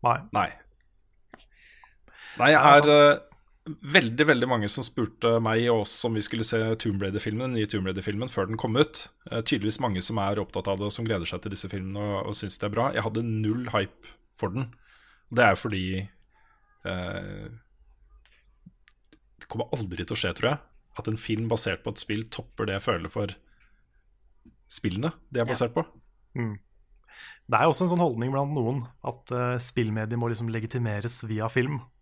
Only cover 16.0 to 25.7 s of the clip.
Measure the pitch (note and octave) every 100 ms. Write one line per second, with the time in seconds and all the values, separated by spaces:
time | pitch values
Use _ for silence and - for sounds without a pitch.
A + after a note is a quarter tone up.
16 | F#2+ _ _ _ _ _ _ _ F#2+ F#2
17 | F2+ F#2+ G2 G2 G#2 A2+ _ _ - _
18 | _ - _ _ _ _ - _ _ _
19 | _ - _ _ - A2 - C3 G2+ F2
20 | F2+ A2 F#2+ E2+ A#2 C#3+ - - _ -
21 | - A2 - A2 A2+ A2+ - E2+ - G#2
22 | - G#2+ A2+ - - - G#2+ G2 - F#2
23 | F2 - G2+ F#2 _ _ _ _ _ _
24 | _ _ _ _ - _ _ - G#2+ F#2
25 | D3+ - - B2 A#2 B2 A#2+